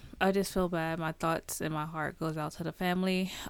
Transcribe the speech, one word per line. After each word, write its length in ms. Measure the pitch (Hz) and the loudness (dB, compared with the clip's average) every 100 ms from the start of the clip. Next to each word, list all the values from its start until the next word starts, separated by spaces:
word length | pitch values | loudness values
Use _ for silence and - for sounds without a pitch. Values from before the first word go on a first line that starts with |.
| - - | -10 2
I 100 | 190 | 4
just 220 | 196 190 | 4 2
feel 140 | 190 180 | 2 2
bad. 320 | 170 160 165 | 2 0 -2
My 100 | 160 | -2
thoughts 480 | 160 165 160 - - | 0 0 0 -2 -4
and 140 | 160 | -2
my 100 | 156 | -2
heart 340 | 160 160 147 - | -4 -2 -4 -2
goes 160 | 160 156 | -2 -2
out 160 | 151 | -4
to 120 | - | -4
the 60 | 165 | -6
family, 600 | - 180 180 185 185 185 - - | -2 0 2 2 2 0 -4 -4